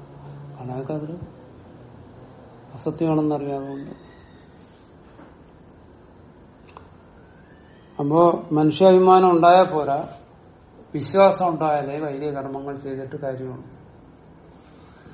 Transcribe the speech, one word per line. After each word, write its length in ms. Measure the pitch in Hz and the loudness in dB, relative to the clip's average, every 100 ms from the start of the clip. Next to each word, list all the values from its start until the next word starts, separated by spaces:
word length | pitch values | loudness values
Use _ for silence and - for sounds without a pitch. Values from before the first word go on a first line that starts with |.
| - - - - - | -20 -20 -20 -18 -18
കാരണം 200 | - 123 127 | -16 -12 -10
അയാൾക്ക് 180 | 139 | -8
അതിൽ 180 | 151 151 175 - - - - - - - - - - - - - - - | -8 -10 -12 -16 -20 -20 -20 -20 -20 -20 -20 -20 -20 -20 -20 -20 -20 -20
അസത്യമാണെന്നറിയാവുന്നതുകൊണ്ട്. 1200 | - 160 151 165 156 151 147 143 139 139 139 147 - - - - - - - - - - - - - - - - - - - - - - - - - - - - - - - - - - - - - - - - - | -12 -8 -4 -2 0 -2 -4 -6 -8 -10 -12 -14 -18 -20 -20 -20 -20 -20 -20 -20 -20 -20 -20 -20 -20 -20 -20 -20 -20 -20 -20 -20 -20 -20 -20 -20 -20 -20 -20 -20 -20 -20 -20 -20 -20 -20 -20 -20 -20 -20 -20 -16 -6
അപ്പോ 220 | 143 160 175 170 - | 0 4 4 2 -2
മനുഷ്യാഭിമാനം 800 | 151 156 147 190 185 185 185 185 | 0 0 4 6 6 8 6 6
ഉണ്ടായാൽ 360 | 170 170 180 180 | 4 6 6 4
പോരാ, 260 | 156 139 143 - - - - - - - - - | 0 -4 -4 -6 -16 -20 -20 -20 -20 -20 -20 -12
വിശ്വാസം 520 | 151 127 190 196 190 180 | -10 0 4 4 4 -2
ഉണ്ടായാലേ 500 | 160 156 147 135 143 | 0 0 0 -2 -6
വൈദിക 320 | 156 135 147 | -6 -6 -6
കർമ്മങ്ങൾ 420 | 139 135 135 143 135 | -8 -8 -10 -10 -12
ചെയ്തിട്ട് 400 | 135 135 135 151 | -10 -10 -10 -10
കാര്യമാണ്. 460 | 139 127 127 127 - - - - - - - - - - - - - - - | -8 -8 -10 -14 -18 -20 -20 -20 -20 -20 -20 -20 -20 -20 -20 -20 -20 -20 -20